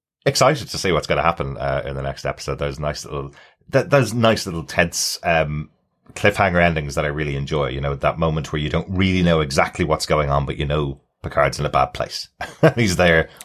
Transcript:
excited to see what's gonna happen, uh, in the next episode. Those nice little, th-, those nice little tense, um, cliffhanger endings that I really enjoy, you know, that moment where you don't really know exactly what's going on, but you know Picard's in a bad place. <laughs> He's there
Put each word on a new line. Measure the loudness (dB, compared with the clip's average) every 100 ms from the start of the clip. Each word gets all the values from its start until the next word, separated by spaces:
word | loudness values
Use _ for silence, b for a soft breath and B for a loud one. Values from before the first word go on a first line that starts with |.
| _ _ -2
excited | 2 2 2 -4
to | -4
see | 0
what's | 0 0
gonna | 0
happen, | 0 0 -4 -4
uh, | -4 -2 -4
in | -6
the |
next | -6 -6 -6
episode. | -6 -6 -4
Those | -4 -4
nice | -6 -6 -8
little, | -10 -10 b b b -2
th-, | -2 2
those | 2 2
nice | 2 4 2 -2
little | -6
tense, | -2 0 0 0 -4 -2
um, | 0 2 0 -4 -8 _ _ _ -18
cliffhanger | 0 2 4 2 4
endings | 4 2 -2 -2
that | -2
I |
really | -2 -4 -4
enjoy, | -2 -2 -2
you | -2
know, | -4 -2
that | -2 0
moment | 0 0 -2
where | -4
you | -2
don't | -2 -2
really | 0 2 4
know | 4 4
exactly | 2 0 0 0 0
what's | 0 0
going | 0 2
on, | 0 0
but | -4
you | -2
know | -2 -2 -6 _ _
Picard's | -4 0 0 0
in | -2
a |
bad | 0 0
place. | -2 -8 -8 -12 -14 -14
<laughs> | 2 2 4
He's | 2 4
there | 4 4 2 B